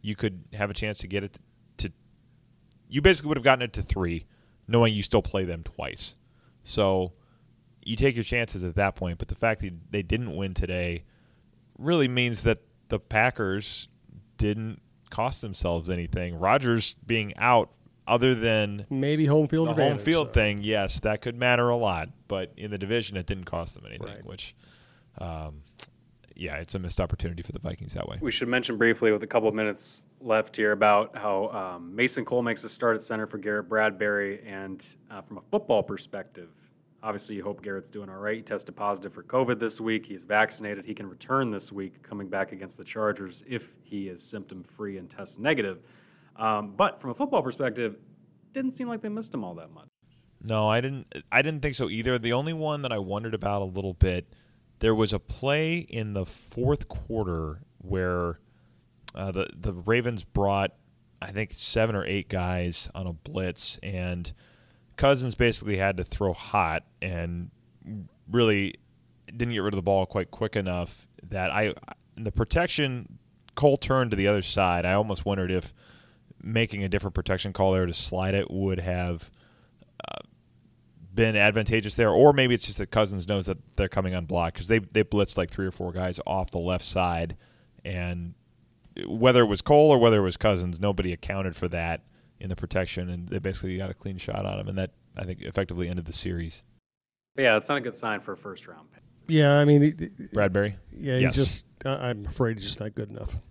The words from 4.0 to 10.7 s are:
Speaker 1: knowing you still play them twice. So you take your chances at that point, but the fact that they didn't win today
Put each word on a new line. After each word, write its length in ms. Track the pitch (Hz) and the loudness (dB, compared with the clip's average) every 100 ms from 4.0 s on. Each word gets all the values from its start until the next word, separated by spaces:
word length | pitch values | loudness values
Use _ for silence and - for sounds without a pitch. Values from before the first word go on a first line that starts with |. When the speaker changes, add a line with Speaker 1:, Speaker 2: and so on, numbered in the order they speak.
| 87 85 - _ _ _ - | 0 -2 -8 _ _ _ 2
Speaker 1:
knowing 280 | 117 113 | 4 6
you 80 | 107 | 4
still 200 | 95 110 | 2 2
play 220 | - 98 | 2 -2
them 180 | 90 82 | -2 -6
twice. 520 | 80 - 71 - - - _ _ _ _ | -10 -10 -10 -8 -12 -14 _ _ _ _
So 500 | - - 98 95 90 - _ _ _ _ _ _ | -6 2 4 4 0 -6 _ _ _ _ _ _
you 100 | - | -8
take 200 | 110 139 117 | 2 2 2
your 80 | |
chances 400 | 107 120 113 98 | -2 -2 -2 -4
at 100 | 90 85 | -4 2
that 180 | 98 - | 0 0
point, 220 | 90 85 | -6 -4
but 100 | - | -8
the 60 | |
fact 260 | - 113 107 | -2 0 0
that 120 | 101 85 - | -4 -10 -6
they 120 | 104 | -4
didn't 320 | 87 120 120 78 | 0 -2 -2 -4
win 180 | 98 | -4
today 500 | 90 90 | -2 -2